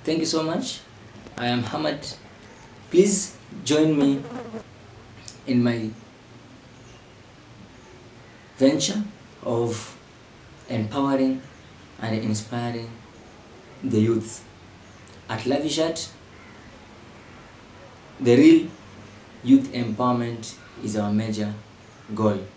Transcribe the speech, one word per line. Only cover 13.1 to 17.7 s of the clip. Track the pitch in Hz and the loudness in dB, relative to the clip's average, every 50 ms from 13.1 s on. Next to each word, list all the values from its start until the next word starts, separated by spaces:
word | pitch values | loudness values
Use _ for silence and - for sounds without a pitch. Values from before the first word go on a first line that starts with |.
| - - - - - - - - - - - - - - | -20 -20 -20 -20 -20 -20 -20 -20 -20 -20 -20 -20 -20 -10
the | - - - 110 | -6 -2 2 2
youth. | 107 113 117 110 107 - - - - - - - - - - - - - - - - - - - - - | 4 4 2 0 -2 -6 -12 -16 -18 -20 -20 -20 -20 -20 -20 -20 -20 -20 -20 -20 -20 -20 -20 -20 -12 -10
At | 120 107 104 | -8 -6 -2
Lavishat, | 123 135 147 151 156 143 160 160 170 - - - - - - - - - - - - - - - - - - - - - - - - - - - - - - - - - - - - | -2 -2 0 0 -2 0 0 -2 -2 -2 -6 -10 -12 -16 -20 -20 -20 -20 -20 -20 -20 -20 -20 -20 -20 -20 -20 -20 -20 -20 -20 -20 -20 -20 -20 -20 -20 -20 -20 -20 -20 -20 -20 -20 -20